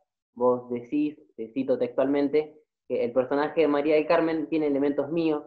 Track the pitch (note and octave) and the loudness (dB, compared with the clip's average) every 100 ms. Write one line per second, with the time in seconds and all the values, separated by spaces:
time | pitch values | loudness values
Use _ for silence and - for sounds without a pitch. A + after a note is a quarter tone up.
0 | _ _ _ A#2+ B2 B2 B2 A#2+ - D3 | _ _ _ 0 2 2 -2 -8 -4 -2
1 | D3+ - - - A2+ C3+ C3 B2 A#2+ C#3 | -2 -4 -16 -14 -8 -4 -2 0 0 0
2 | C3+ C#3+ C#3+ D3+ D3+ - _ _ - B2+ | 0 2 2 0 -2 -8 _ _ -6 -4
3 | A#2+ A#2+ - C#3+ D3 E3 D3 D3 D3 D#3 | 0 0 0 0 0 2 2 2 2 2
4 | D3+ E3 E3 D#3+ D3 D#3+ D3+ C#3 C#3+ C#3+ | 2 2 2 -2 -2 -2 0 0 0 0
5 | C3+ E3+ D#3+ D3 | -2 -2 0 -2